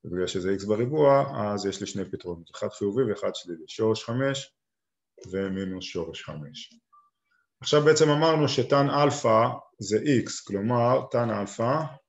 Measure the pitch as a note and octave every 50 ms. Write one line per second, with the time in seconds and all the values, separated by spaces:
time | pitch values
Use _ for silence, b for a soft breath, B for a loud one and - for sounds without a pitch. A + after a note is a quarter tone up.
0 | - E2+ F2 F2+ F2+ F2 - F#2+ F2 F#2+ G2 F#2 G2 G2+ G#2+ G#2 B2 B2 D3+ D#3
1 | D3 C#3 C#3 C#3 C#3 - - - G#2 G#2 G#2 G2 G2 G2 F#2+ - G2+ - - G#2
2 | F#2 - - - - F2+ E2+ E2 E2 _ - - G#2+ G#2 - - G#2 G2+ G2+ B2+
3 | C3 A2 G2 - G#2 G2 - - - F2 E2+ D#2+ D#2 - - - A2 A2 A2 -
4 | - - A#2 B2+ C3+ C#3 C3+ C#3 - - _ _ _ _ _ _ _ _ _ _
5 | _ _ _ - - F#2 F#2 F#2+ G2 F#2+ F#2+ F#2+ G2 F#2+ F#2 F#2 F2+ - - F2+
6 | E2 E2 D#2+ - - - D#2 D2+ D2 D2 D#2 D#2 - - - _ _ _ _ _
7 | _ _ _ _ _ _ _ _ _ _ _ _ - - D3+ D3+ D3 D#3 D3+ -
8 | D#3 D3 D3 D3 D#3+ E3 D#3+ D3+ D3 C3+ - - A#2 - C#3+ C#3 C#3 C#3 C3+ C#3+
9 | D3 C#3+ C3 - - A#2 A2 A2 A#2 B2+ B2 - - _ _ _ G#2+ F#2+ G#2 A2
10 | B2 D3 C#3 A2+ - - - - - - G2+ G2 G2+ A#2 B2 A#2+ A#2 A#2+ C3 C3+
11 | B2+ - - A#2+ A#2+ A2+ G#2+ G#2 G2+ G2 - - A2+ A#2+ C#3 D#3 - C#3+ - -
12 | _